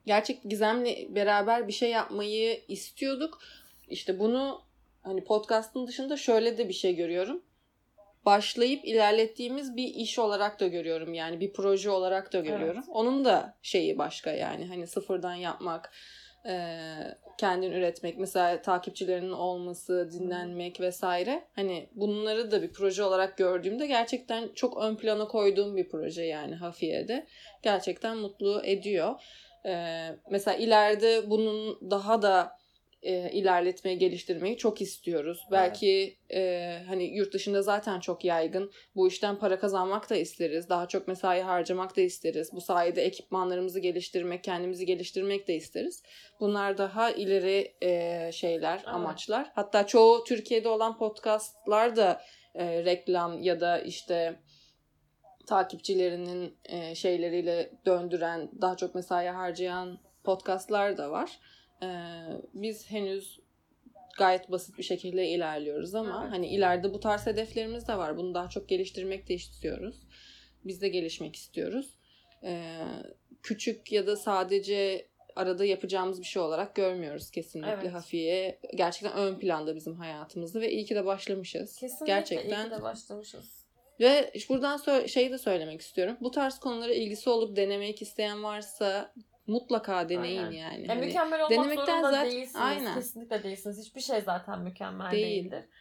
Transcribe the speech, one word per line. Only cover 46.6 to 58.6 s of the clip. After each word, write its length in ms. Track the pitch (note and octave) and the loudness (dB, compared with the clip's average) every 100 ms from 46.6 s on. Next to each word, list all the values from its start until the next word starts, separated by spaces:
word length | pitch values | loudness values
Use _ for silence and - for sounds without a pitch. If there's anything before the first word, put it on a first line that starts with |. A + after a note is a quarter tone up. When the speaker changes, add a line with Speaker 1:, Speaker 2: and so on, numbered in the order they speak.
| G3+ G3 | 0 0
Speaker 1:
daha 320 | G3 G3 A#3 | 0 0 0
ileri, 640 | - G3 G3 F#3 G3 - - | 0 2 2 4 2 0 -2
e, 480 | F3+ F3 E3+ E3+ E3+ | 0 2 0 -4 -6
şeyler, 440 | E3 F3 E3 D#3+ F3 | -4 -2 0 0 -2
Speaker 2:
Evet. 120 | - | -4
Speaker 1:
amaçlar. 600 | F3+ E3+ D#3 - A3 D4 | -4 -4 -6 -2 -2 -2
Hatta 320 | - G3+ G#3 G3+ | -4 2 4 6
çoğu 380 | A#3+ A3+ A#3 | 10 10 10
Türkiye'de 440 | A3+ A#3 G#3+ A#3 A3+ | 6 -2 0 0 2
olan 300 | A3 A3 A3 | 2 0 0
podcastlar 960 | A3 G#3+ A3+ G#3+ - - - G#3 A#3+ A3+ | -4 -2 0 0 -2 -8 2 4 4 6
da, 240 | G3 E3+ - - _ | 4 4 -4 -20 _
e, 300 | - E3+ E3+ | -6 -2 0
reklam 580 | E3+ F3+ - F3+ E3+ E3+ | 2 2 2 2 0 0
ya 180 | F3 E3+ | 0 2
da 180 | F3 E3+ | 2 0
işte 640 | - F3 - E3+ E3 E3 _ _ _ _ _ _ _ _ - - - | -2 -8 -2 0 0 -4 _ _ _ _ _ _ _ _ -20 -16 0
takipçilerinin, 1120 | G3+ F#3+ E3+ - F#3+ F3+ F3 F3 F3+ F3 - | 2 2 -2 0 2 2 0 -6 -6 -8 -10
e, 300 | - F3 E3 | -12 -10 -8
şeyleriyle 760 | E3 F#3+ F3 E3+ F3 E3+ E3+ D#3+ - - | -2 0 2 0 0 0 0 -2 -2 2
döndüren, 640 | F3+ F3 F3 E3 E3 D3+ - | 2 2 -2 -2 -2 -8 -2